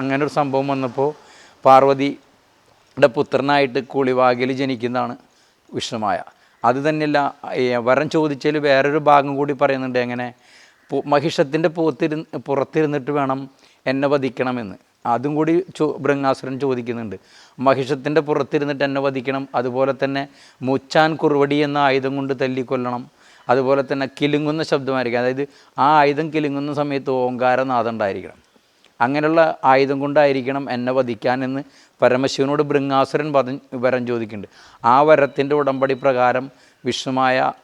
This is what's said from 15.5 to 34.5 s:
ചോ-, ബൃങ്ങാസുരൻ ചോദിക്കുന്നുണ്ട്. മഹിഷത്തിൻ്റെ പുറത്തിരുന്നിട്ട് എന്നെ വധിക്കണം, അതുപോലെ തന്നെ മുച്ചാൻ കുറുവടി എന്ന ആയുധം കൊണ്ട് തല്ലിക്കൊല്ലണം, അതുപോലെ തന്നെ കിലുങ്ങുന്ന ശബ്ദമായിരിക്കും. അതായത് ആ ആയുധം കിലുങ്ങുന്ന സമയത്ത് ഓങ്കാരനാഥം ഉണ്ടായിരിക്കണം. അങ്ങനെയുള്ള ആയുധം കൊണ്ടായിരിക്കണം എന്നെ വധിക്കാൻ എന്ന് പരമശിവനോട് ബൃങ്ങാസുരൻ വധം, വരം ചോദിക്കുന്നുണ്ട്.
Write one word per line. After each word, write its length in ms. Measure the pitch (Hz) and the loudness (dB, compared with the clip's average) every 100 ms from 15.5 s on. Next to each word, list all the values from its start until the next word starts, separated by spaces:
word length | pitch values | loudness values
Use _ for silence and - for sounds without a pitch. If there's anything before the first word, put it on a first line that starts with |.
| 170 185 - | 0 -2 -2
ചോ-, 180 | 156 - | -4 -2
ബൃങ്ങാസുരൻ 520 | 135 139 135 131 131 131 | -2 0 0 -2 -4 -6
ചോദിക്കുന്നുണ്ട്. 540 | 135 123 120 117 110 95 _ - - - 131 | -4 -2 -4 -8 -8 -12 _ -20 -20 -2 2
മഹിഷത്തിൻ്റെ 540 | 131 127 139 143 156 147 | 2 0 -4 -2 0 0
പുറത്തിരുന്നിട്ട് 540 | 151 131 151 143 139 143 | 0 0 -2 -2 -2 -2
എന്നെ 140 | 139 139 | -2 -2
വധിക്കണം, 360 | 135 123 135 135 139 | -2 -4 -6 -4 -4
അതുപോലെ 340 | 127 123 135 127 | -2 0 -2 0
തന്നെ 200 | 139 139 139 - - - 127 | -2 -4 -8 -12 -20 -8 -2
മുച്ചാൻ 420 | 135 - 165 156 156 | -2 0 2 2 2
കുറുവടി 380 | 156 143 143 147 147 | 2 2 2 2 0
എന്ന 100 | 147 139 | 2 2
ആയുധം 280 | 135 131 139 | 2 -2 -4
കൊണ്ട് 140 | 135 131 | -4 -4
തല്ലിക്കൊല്ലണം, 600 | 135 131 120 131 123 123 139 _ _ - - | -4 -4 -4 -4 -4 -8 -10 _ _ -8 0
അതുപോലെ 280 | 127 131 139 131 | 2 2 2 0
തന്നെ 160 | 139 135 - | -2 -4 -2
കിലുങ്ങുന്ന 440 | 147 147 151 156 151 | 0 0 -2 -4 -2
ശബ്ദമായിരിക്കും. 500 | 147 135 131 120 120 | -4 -2 -4 -2 -2
അതായത് 240 | 123 131 143 - _ - 135 | -2 -2 -6 -10 _ 0 4
ആ 40 | 156 | 6
ആയുധം 260 | 143 143 160 | 4 2 -2
കിലുങ്ങുന്ന 380 | 151 151 139 147 147 | -2 -2 -4 -4 -4
സമയത്ത് 300 | 147 139 135 131 123 | -4 -4 -2 -2 -2
ഓങ്കാരനാഥം 680 | 123 127 127 135 123 113 113 | 0 0 2 0 0 -2 -2
ഉണ്ടായിരിക്കണം. 440 | 104 98 87 - _ _ _ _ _ - 123 | -4 -4 -10 -18 _ _ _ _ _ -2 0
അങ്ങനെയുള്ള 360 | 143 151 165 160 - 135 | 2 2 4 2 2 4
ആയുധം 260 | 135 135 139 | 6 4 0
കൊണ്ടായിരിക്കണം 600 | 143 147 143 135 123 139 131 120 | 0 4 4 2 -2 -4 -4 -4
എന്നെ 160 | 123 131 | -2 0
വധിക്കാൻ 400 | 123 117 131 127 131 | -2 -2 -2 -2 -2
എന്ന് 140 | 135 143 _ _ _ | -6 -10 _ _ _
പരമശിവനോട് 600 | 123 127 139 - 135 147 147 | 2 4 0 0 0 0 0
ബൃങ്ങാസുരൻ 580 | 143 139 135 135 147 151 139 | 0 0 0 0 -2 0 0
വധം, 200 | 123 139 - 131 | 0 -4 -10 -4
വരം 200 | 127 127 120 | 0 0 -2
ചോദിക്കുന്നുണ്ട്. 400 | 120 110 107 92 | -4 -6 -10 -14